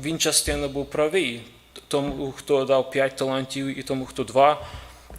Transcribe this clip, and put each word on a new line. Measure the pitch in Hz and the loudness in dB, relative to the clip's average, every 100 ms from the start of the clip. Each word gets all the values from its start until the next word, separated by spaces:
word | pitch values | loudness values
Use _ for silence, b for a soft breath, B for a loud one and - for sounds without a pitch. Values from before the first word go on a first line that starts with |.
він | 143 160 | -6 -2
частину | 160 147 - 147 143 | 0 2 0 -2 -4
був | 139 135 | -4 -4
правий, | 151 151 185 143 117 110 - _ - - | 0 2 2 0 -4 -12 -20 _ -20 -4
тому, | 143 143 139 139 | -2 -2 -4 -8
хто | - - 139 | -8 0 2
дав | 131 135 131 | 4 4 4
п'ять | 139 135 135 | 0 0 0
талантів, | 135 131 131 139 135 135 | -2 -2 -4 -4 -6 -6
і | |
тому, | 131 135 127 | -4 -4 -4
хто | - | -6
два. | 113 120 143 147 B B B B B | 0 6 6 6 B B B B B